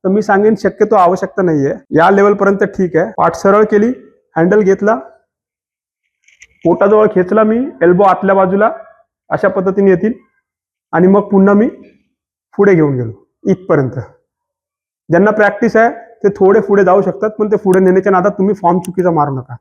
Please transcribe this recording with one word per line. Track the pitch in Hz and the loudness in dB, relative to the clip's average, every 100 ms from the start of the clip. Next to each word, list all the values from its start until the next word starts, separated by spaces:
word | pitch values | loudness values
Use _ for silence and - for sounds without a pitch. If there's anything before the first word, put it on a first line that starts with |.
तर | 190 | -2
मी | 202 | -2
सांगेन | 214 196 214 | 0 0 0
शक्यतो | 220 196 - 208 | 0 -4 -2 0
आवश्यकता | 202 175 180 190 - | 2 2 0 -6 -4
नाहीये. | 185 151 139 180 _ | -2 -2 -2 -6 _
या | 147 170 | 0 2
लेवलपर्यंत | 202 202 202 196 196 | 4 2 2 0 0
ठीक | 196 - 185 160 | -4 -2 -2 -2
आहे. | 202 - | -4 -2
पाठ | 170 | -2
सरळ | 165 202 208 | 0 0 2
केली, | 208 208 226 262 - _ _ - | 2 2 0 -4 -14 _ _ -2
हँडल | 175 208 | 0 2
घेतला, | 190 190 208 254 - _ _ _ _ _ _ _ _ _ _ _ _ _ - _ | 0 0 -2 -2 -6 _ _ _ _ _ _ _ _ _ _ _ _ _ -20 _
पोटाजवळ | 170 170 202 214 214 | -2 0 2 2 2
खेचला | 190 180 208 | 0 0 0
मी, | 214 226 277 - | 0 -2 -4 -2
एल्बो | 170 180 | 0 2
आतल्या | 202 185 190 | 2 0 0
बाजूला | 196 185 196 214 - - _ _ _ _ | 0 0 0 -2 -4 -18 _ _ _ _
अशा | 147 202 | -2 -2
पद्धतीने | 190 185 190 196 | -2 -4 0 2
येतील | 180 214 - _ _ _ _ _ _ _ | 2 -2 -6 _ _ _ _ _ _ _
आणि | 160 180 | 0 2
मग | 196 202 | 2 2
पुन्हा | 196 196 | 2 2
मी | 202 247 - - _ _ _ _ _ _ - | 2 0 -6 -20 _ _ _ _ _ _ 0
पुढे | 202 | 2
घेऊन | 180 151 | 2 0
गेलो | 127 113 101 _ _ - | -2 -6 -12 _ _ -4
इथपर्यंत. | 185 185 156 131 123 - _ _ _ _ _ _ _ _ _ _ | -4 -2 -2 -2 -6 -14 _ _ _ _ _ _ _ _ _ _
ज्यांना | 165 202 | 0 0
प्रॅक्टिस | 214 202 - 233 220 | 2 0 0 -2 2
आहे | 233 | 0
ते | - - _ 202 196 | -2 -18 _ -4 2
थोडे | 190 220 | 2 2
पुढे | 196 202 | 2 0
जाऊ | 185 190 | 2 2
शकतात, | 185 - 214 | 0 -4 -8
पण | 214 214 | -4 -4
ते | 208 | -2
पुढे | 196 185 | 0 0
नेण्याच्या | 190 185 196 | 2 2 0
नादात | 180 196 | 0 -2
तुम्ही | 202 190 | -2 -4
फॉर्म | 202 170 175 | -2 -2 -2
चुकीचा | 180 180 180 | -4 -4 -2
मारू | 165 143 135 | -2 -2 -4
नका. | 127 120 | -10 -18